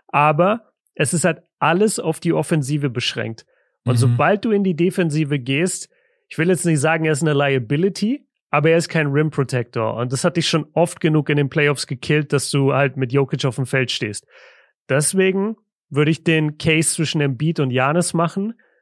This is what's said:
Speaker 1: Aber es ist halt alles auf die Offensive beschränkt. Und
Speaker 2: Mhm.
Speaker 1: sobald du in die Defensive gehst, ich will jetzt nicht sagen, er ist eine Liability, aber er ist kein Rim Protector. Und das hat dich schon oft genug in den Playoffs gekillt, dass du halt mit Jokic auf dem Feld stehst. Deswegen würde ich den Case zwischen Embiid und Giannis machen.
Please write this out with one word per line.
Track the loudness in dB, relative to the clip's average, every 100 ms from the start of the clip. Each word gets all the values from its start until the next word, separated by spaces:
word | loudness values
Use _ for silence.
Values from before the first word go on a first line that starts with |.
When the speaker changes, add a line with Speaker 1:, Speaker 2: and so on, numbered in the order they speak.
| _
Speaker 1:
Aber | 2 2 4 2 0 -6 _ _ -4
es | -2
ist | 2 0
halt | -2 _ _
alles | 0 2 2 0
auf | -4 -4
die | -2
Offensive | -2 0 -2 0 -2 -2
beschränkt. | -4 -6 -6 -8 -10 _ _ _ _ -2
Und |
Speaker 2:
Mhm. | 2
Speaker 1:
sobald | 2 4 2 2 0
du |
in | 0
die | 0 2
Defensive | 0 2 0 0 -2 -2
gehst, | -2 -2 -2 -4 -12 _ _ _ _
ich | -2
will | 0
jetzt | 2 2
nicht | 2
sagen, | 2 0 0
er |
ist | 0
eine | 0
Liability, | 2 2 0 -2 0 0 -2 -4 -4 -8 _ _
aber | 0 2
er | 2
ist | 2
kein | -2 0
Rim | 0 0
Protector. | -2 -2 -4 -4 -4 -4 -4
Und | -4
das | -2
hat | -2 0
dich | -2
schon | -2 -2
oft | 0 -2 0
genug | 0 2 2
in | 0
den | 0
Playoffs | 2 2 0 -6
gekillt, | -8 0 0 0
dass | -2 0
du | 0 2
halt | 2 0 -2
mit | -2
Jokic | 0 0 -2 -4
auf | -4
dem | -2
Feld | -2 -2
stehst. | -4 -6 -8 -14 -20 -20 _ _ _ -2
Deswegen | 0 2 2 2 2 -4 -6 _ _ _
würde | 0 0
ich | 0
den | 0 2 0 0
Case | 0 2 0
zwischen | -2 -2 0
Embiid | 0 0 -2 0
und | -2
Giannis | 0 2 2 0
machen. | 0 -2 -2 -8 -10 _ _